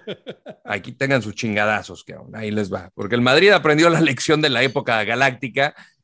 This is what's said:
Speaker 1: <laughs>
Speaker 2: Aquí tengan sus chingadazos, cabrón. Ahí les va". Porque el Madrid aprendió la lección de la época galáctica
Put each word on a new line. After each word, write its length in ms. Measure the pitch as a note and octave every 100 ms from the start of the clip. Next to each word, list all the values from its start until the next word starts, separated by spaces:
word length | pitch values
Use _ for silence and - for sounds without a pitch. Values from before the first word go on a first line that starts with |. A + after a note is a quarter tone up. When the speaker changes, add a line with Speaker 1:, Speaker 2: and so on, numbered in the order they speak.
| -
Speaker 1:
<laughs> 580 | - - - - - A#3
Speaker 2:
Aquí 260 | G#2 B2
tengan 280 | B2 C3+ C3+
sus 140 | G#2 G2+
chingadazos, 680 | A2+ G#2 G#2 G#2 F2 F2
cabrón. 320 | - - - A2
Ahí 160 | G#2+
les 200 | G#2+ G2
va". 180 | F#2+ F2
Porque 220 | - G#2 A#2+
el 60 |
Madrid 280 | B2 C#3+ G3
aprendió 380 | F#3 D3 D3+ E3+
la 120 | E3
lección 400 | D#3 B2+ - D3+
de 80 | D3+
la 120 | A#2+
época 400 | C3 C3+ B2 A2+
galáctica 680 | G#2 A#2+ C3+ B2 A#2+ A#2+ C#3+ - - _